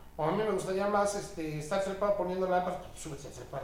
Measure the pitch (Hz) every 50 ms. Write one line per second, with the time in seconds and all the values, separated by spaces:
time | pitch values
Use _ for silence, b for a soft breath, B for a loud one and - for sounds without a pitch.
0 | B B B - 151 160 190 208 214 214 190 185 - 185 190 190 202 202 208 208
1 | 202 202 - 196 - - - 175 160 156 151 156 147 - 202 196 196 190 196 -
2 | 202 208 202 190 180 180 185 185 185 180 180 180 - - - - - - - -
3 | - 156 143 135 - 120 - 120 120 - 139 135